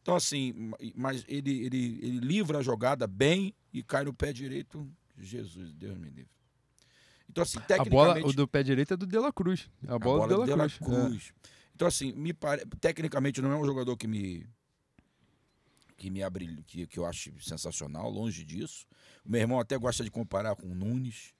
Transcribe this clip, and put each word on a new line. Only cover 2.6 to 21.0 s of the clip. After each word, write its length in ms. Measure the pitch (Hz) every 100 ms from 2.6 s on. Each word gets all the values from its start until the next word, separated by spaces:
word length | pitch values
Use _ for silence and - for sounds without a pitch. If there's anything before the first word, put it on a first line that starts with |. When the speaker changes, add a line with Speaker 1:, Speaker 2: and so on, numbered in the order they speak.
Speaker 1:
jogada 460 | 127 113 123 139 110
bem 460 | 95 139 180 196 - _
e 100 | 127
cai 200 | 117 135
no 100 | 143
pé 180 | 120 139
direito. 540 | 123 135 139 - 156 143 165 _ -
Jesus, 560 | 95 117 101 85 87
Deus 240 | 76 98 92
me 120 | 76
livre. 200 | 67 64 _ _ _ _ _ _ _ _ _ -
Então, 120 | -
assim, 140 | 175 220
Speaker 2:
A 20 | - 190
bola, 300 | 120 131 160
Speaker 1:
tecnicamente 140 | 160 151
Speaker 2:
o 40 |
do 140 | 135 143
pé 160 | 143
direito 300 | 135 131 147
é 40 | 185
do 80 |
De 120 | 190 220
La 120 | 277
Cruz. 360 | - 175 185 - _ -
A 120 | 120
bola 240 | 113 139
Speaker 1:
a 20 | 110
bola 80 | 190
Speaker 2:
do 40 |
De 100 | 247
La 120 | 143 151
Speaker 1:
de 120 | -
Speaker 2:
Cruz. 260 | - 127 123
Speaker 1:
Cruz. 260 | 113 - _
Speaker 2:
É. 60 | - - _
Speaker 1:
Então, 120 | - 170
assim, 260 | - 135
me 200 | 123 160
pare-, 320 | 165 151 147 - -
tecnicamente 640 | 165 160 156 143 139 135
não 100 | 135
é 40 | 147
um 80 |
jogador 320 | 143 131 123 117
que 100 | 110
me, 400 | 107 95 87 113 _ _ _ _ _ _ _ _ _ _ _ _ _ _ _
que 120 | 92
me 140 | 95
abrilha, 400 | 95 92 85 78
que, 220 | 80 85 85
que 100 | -
eu 80 |
acho 260 | 85 85 82 73
sensacional, 680 | - 80 82 - 73 76 110
longe 360 | 101 113 82
disso. 400 | 78 85 156 - - _ - -
O 60 | -
meu 100 | 117
irmão 180 | 110 127
até 180 | 113 135
gosta 260 | 120 117
de 60 | 113
comparar 460 | - 110 98 107
com 120 | 101 92
o 60 |
Nunes. 580 | 90 101 127